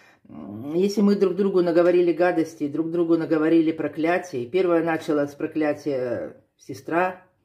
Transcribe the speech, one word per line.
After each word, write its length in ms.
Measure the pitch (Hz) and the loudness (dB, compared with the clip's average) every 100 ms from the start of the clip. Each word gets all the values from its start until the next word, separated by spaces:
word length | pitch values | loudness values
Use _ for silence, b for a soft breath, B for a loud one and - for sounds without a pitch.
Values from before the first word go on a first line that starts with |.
| b b _ | b b _
М, 460 | 76 - 104 135 | -18 -14 -12 -6
если 260 | 165 202 214 | 0 0 2
мы 160 | 202 202 | 4 4
друг 180 | 190 | 2
другу 280 | 175 196 180 | 2 0 2
наговорили 500 | 175 165 175 180 175 | 2 4 4 4 2
гадостей, 560 | 160 180 165 156 - 147 | 2 2 2 -4 -4 -6
друг 220 | 143 165 | -4 -4
другу 260 | 170 165 165 | -2 2 0
наговорили 560 | 156 160 156 165 160 | 2 0 4 4 2
проклятий, 760 | 156 147 160 160 180 175 131 120 | 0 -6 -2 -2 -2 -2 -8 -4
первая 380 | 180 180 170 | 0 2 2
начала 420 | 165 160 - 147 143 | 0 -4 -2 -2 -2
с 80 | |
проклятия 1120 | - 156 156 151 147 156 135 123 107 76 - _ _ | -4 -6 -2 -2 -2 -4 -4 -4 -6 -8 -14 _ _
сестра. 680 | - 135 - 165 185 185 _ _ | -18 -16 -4 -2 -2 -4 _ _